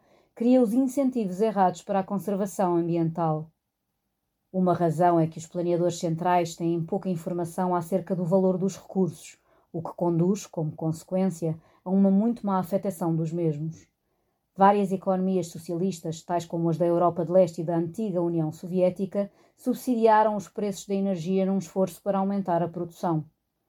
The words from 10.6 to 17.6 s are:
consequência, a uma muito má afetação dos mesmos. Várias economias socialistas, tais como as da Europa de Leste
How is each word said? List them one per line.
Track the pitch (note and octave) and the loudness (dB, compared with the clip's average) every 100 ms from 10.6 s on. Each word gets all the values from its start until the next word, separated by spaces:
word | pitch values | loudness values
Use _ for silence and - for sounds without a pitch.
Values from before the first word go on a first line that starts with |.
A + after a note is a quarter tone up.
| D#3 | -6
consequência, | - D#3+ D#3+ - F#3 F#3+ F3+ D#3+ D#3+ _ _ | -4 -4 -4 -4 -2 -2 -2 -4 -6 _ _
a | F#3 | -2
uma | G3 G3 | 2 4
muito | G3 A#3 A#3+ G3+ | 4 2 -2 -2
má | F#3+ | -2
afetação | F3+ G3 G3 F#3+ E3+ E3 | 0 -2 -2 -4 -2 0
dos | D#3+ | -2
mesmos. | F3 E3 D3 D#3+ D#3+ - _ _ _ _ _ _ - | -2 -2 -2 -6 -10 -18 _ _ _ _ _ _ 4
Várias | G3 G3+ F#3+ | 4 6 2
economias | F#3 G3 F#3 F#3 F#3 E3+ | -2 -2 0 0 0 -2
socialistas, | D#3+ E3+ E3+ F#3+ - E3 D#3+ | -8 -8 -4 -2 -4 -8 -8
tais | - F3 | -4 -4
como | E3+ E3+ E3+ | -4 -2 0
as | D#3 | 2
da | F3 | 2
Europa | E3+ F3 F3 | 2 2 0
de | E3 | 2
Leste | F#3 F3 F3 | 4 4 0